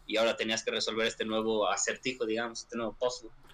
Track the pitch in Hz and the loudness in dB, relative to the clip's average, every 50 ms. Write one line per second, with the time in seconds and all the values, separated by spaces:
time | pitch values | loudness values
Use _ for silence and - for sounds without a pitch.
0 | - - 104 110 113 113 - - 113 110 113 110 - 120 113 110 - 113 110 110 | -6 -2 2 4 4 4 4 2 0 0 -2 -2 -2 -2 -2 0 -2 -2 0 0
1 | 113 117 - - 110 110 110 110 110 110 110 104 101 92 98 - - 113 107 - | 0 0 0 -2 -2 0 0 0 2 2 2 4 4 2 2 2 0 -2 -2 -2
2 | - 127 127 - 120 110 110 113 120 113 117 - - - 120 117 117 107 - - | -4 -6 -4 -2 -2 0 0 0 -2 -4 -6 -10 -10 -8 -6 -4 -4 -4 -2 -2
3 | 127 123 - - - 113 - - - - | -2 -2 -2 -4 -10 -16 -18 -20 -20 -20